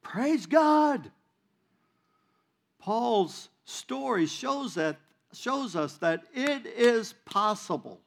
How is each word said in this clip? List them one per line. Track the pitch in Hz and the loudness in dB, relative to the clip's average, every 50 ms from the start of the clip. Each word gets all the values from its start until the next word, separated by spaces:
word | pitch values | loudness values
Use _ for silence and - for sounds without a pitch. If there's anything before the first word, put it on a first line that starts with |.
| _ - | _ -10
Praise | - 185 247 294 320 277 180 | -6 -2 0 0 0 0 0
God. | - 285 320 311 302 302 302 302 294 277 233 139 104 _ _ _ _ _ _ _ _ _ _ _ _ _ _ _ _ _ _ _ _ _ _ _ _ _ _ _ _ _ _ _ _ _ _ | 2 4 4 6 6 6 6 4 4 2 -2 -4 -12 _ _ _ _ _ _ _ _ _ _ _ _ _ _ _ _ _ _ _ _ _ _ _ _ _ _ _ _ _ _ _ _ _ _
Paul's | - 185 214 226 240 247 233 208 185 160 - - - - _ _ _ | -6 -2 -2 0 0 2 2 2 2 0 -2 -14 -16 -18 _ _ _
story | - - - - - 254 269 269 269 240 190 160 | -14 -14 -14 -10 -8 -8 -6 -2 -2 2 2 2
shows | 151 - - - 262 277 277 277 233 160 | 0 -2 -6 -4 -4 -4 -2 -4 -6 -4
that, | 170 156 156 151 - _ _ _ _ _ _ | -2 -2 -2 -2 -6 _ _ _ _ _ _
shows | - - - 240 269 277 269 226 165 | -20 -10 -6 -4 -4 -4 -4 -4 -4
us | 170 151 143 143 - | -4 -4 -4 -4 -2
that | - 170 160 160 - - - | 0 0 0 0 -6 -10 -6
it | 254 262 285 285 269 226 | -2 0 0 0 -2 -6
is | - - - 240 240 240 226 220 - - _ _ | -12 0 4 4 6 6 4 0 -4 -12 _ _
possible. | - - 202 208 214 214 196 - - 175 135 - - 92 - _ | -2 0 2 2 2 0 -2 -4 -4 -4 -4 -4 -10 -20 -20 _